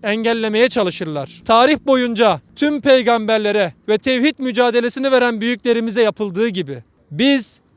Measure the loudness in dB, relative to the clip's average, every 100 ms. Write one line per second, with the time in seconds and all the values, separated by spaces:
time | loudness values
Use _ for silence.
0 | -6 -4 -2 -2 -2 2 2 2 -2 -4
1 | -8 -8 -10 -12 2 4 4 2 2 0
2 | 0 0 2 0 -6 -4 -2 0 2 2
3 | 4 0 0 0 0 0 -2 -4 -4 -2
4 | 0 0 0 -2 -4 0 0 2 -2 -4
5 | 0 2 2 0 -2 -2 0 -2 -2 0
6 | 0 0 -6 -2 -2 -4 -8 -10 -16 _
7 | _ -2 0 0 -2 -14 _